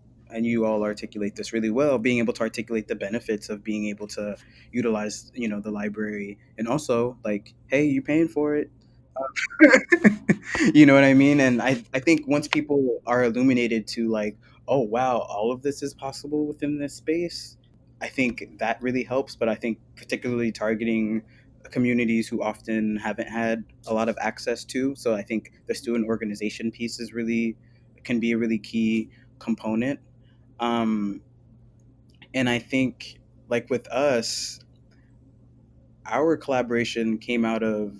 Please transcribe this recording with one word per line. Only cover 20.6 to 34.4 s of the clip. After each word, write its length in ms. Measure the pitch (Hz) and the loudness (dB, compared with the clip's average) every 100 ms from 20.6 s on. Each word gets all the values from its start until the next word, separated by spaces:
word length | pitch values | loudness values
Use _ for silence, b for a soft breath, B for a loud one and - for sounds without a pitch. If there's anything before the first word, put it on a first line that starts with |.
| 110 107 117 113 107 110 - b b - - | -2 -2 -2 0 -2 -4 -8 b b -20 -8
communities 580 | 131 123 120 113 113 110 | -2 0 2 2 0 -2
who 140 | 113 | -4
often 540 | 107 104 113 110 107 107 | -4 -6 -4 -2 -2 -4
haven't 320 | 107 107 107 | -6 -6 -6
had 360 | 113 113 113 - - - | -4 -2 -4 -8 -14 -4
a 80 | |
lot 160 | 113 113 | -2 -2
of 80 | 110 | -2
access 420 | 110 - 123 117 - | -6 -6 -6 -6 -6
to, 280 | 127 135 | -4 -4
so 200 | 135 120 | -2 -2
I 80 | 104 | -2
think 300 | 101 110 - b - | -2 -6 -8 b -8
the 80 | |
student 320 | 110 120 117 110 | -6 -4 -2 -2
organization 640 | 110 107 104 104 - 113 | -4 -4 -6 -6 -6 -8
piece 300 | - 117 - | -6 -8 -8
is 140 | 110 | -10
really, 420 | 117 113 117 113 110 b b b b | -6 -2 0 -2 -4 b b b b
can 160 | - 120 | -4 -2
be 120 | 117 | 0
a 60 | 113 | 0
really 200 | 117 110 | 0 -2
key 500 | - 113 110 110 110 B B - | -4 -2 0 0 -4 B B -12
component. 640 | 120 110 110 110 131 139 - - b b b - | -6 -4 -4 -2 -2 -6 -12 -20 b b b -6
Um, 600 | 117 117 113 107 101 - - _ - - - - - - - - - | -2 0 0 -2 -4 -8 -14 _ -20 -20 -20 -20 -20 -20 -20 -20 -8
and 140 | 131 123 | -2 0
I 80 | 120 | 0
think, 600 | - 131 127 - - - - - - | -2 0 0 -4 -18 -20 -20 -16 -4
like, 220 | 120 120 | -4 -2
with 160 | 120 - | -4 -4
us, 720 | 123 143 120 110 - | 0 2 2 -2 -6